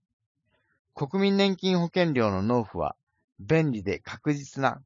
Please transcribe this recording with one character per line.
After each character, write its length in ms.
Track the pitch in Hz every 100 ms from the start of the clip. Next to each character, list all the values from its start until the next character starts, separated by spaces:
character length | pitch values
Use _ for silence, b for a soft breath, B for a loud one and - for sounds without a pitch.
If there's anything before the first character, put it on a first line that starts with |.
| _ _ _ _ _ _ _ _ _ -
国 260 | 143 190
民 140 | 196 196
年 180 | 196
金 240 | 185 185 180
保 60 |
険 280 | 170 185 170
料 200 | 127 107
の 100 | 95
納 220 | 104 123
付 140 | 110 -
は、 180 | 73 - _ _ _ -
便 320 | 101 160 156
利 120 | 110
で 160 | 95 92
確 340 | - - 151
実 300 | 147 139 135
な 180 | 131 123